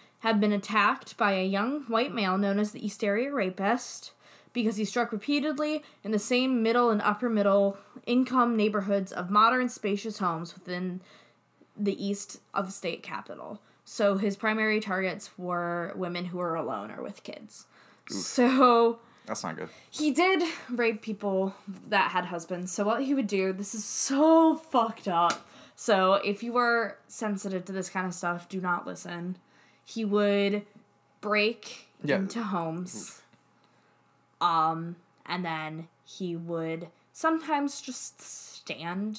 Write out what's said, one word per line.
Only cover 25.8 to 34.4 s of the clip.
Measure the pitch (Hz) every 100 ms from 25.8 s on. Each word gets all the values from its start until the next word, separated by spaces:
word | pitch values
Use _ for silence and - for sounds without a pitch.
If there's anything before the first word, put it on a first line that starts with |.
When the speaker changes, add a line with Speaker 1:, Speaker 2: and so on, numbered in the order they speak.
| - 190 190
Speaker 1:
if | 196 202 202
you | 233 240
are | 240 233 208 - _
sensitive | - 214 196 196 185 185
to |
this | 190 180
kind | 190 185
of |
stuff, | 175 175 175 -
do | 190
not | 180 175 180
listen. | 175 175 170 180 180 _ _ _ _
He | - 226
would | 214 208 202 202 202 208 - - _ _ _ _
break | 202 208 214 233 - - - _
Speaker 2:
Yeah. | 147 190
Speaker 1:
into | 196 233
homes. | 214 185 165 170 185 -
Speaker 2:
Oof. | - - _ _ _ _ _ _ _ _ _ _ _ -